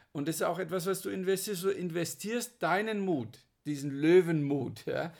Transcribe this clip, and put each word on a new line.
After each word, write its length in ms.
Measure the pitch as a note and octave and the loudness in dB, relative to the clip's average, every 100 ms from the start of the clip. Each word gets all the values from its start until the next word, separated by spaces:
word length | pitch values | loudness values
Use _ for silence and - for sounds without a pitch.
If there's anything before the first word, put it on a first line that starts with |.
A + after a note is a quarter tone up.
| _ | _
Und 160 | D3 C#3+ | -6 -4
das 100 | D#3 | 0
ist 40 | |
auch 140 | F3 E3+ | 0 0
etwas, 300 | F3+ F#3 E3+ | -2 -2 -2
was 140 | F#3 | -2
du 80 | F#3+ | -4
investierst, 520 | F#3+ F#3 F#3+ G3+ F#3+ | -4 0 0 -2 -2
du 60 | F#3+ | -2
investierst 960 | G3+ F3+ E3 E3 - G3+ A#3+ A#3 - | -2 -2 -2 -4 -6 -4 -4 -6 -4
deinen 360 | E3 F3+ A3 G#3 | 0 2 0 -2
Mut, 360 | F#3+ D#3+ A2 - _ _ - | 0 0 -2 -10 _ _ -8
diesen 240 | D3 C#3+ | -6 -4
Löwenmut, 960 | C#3 D#3 F3+ E3+ E3 C#3+ C#3+ - G#2+ - | 0 6 8 6 2 2 0 -2 -6 -4
ja, 260 | C3 D#3+ - | -4 -4 -8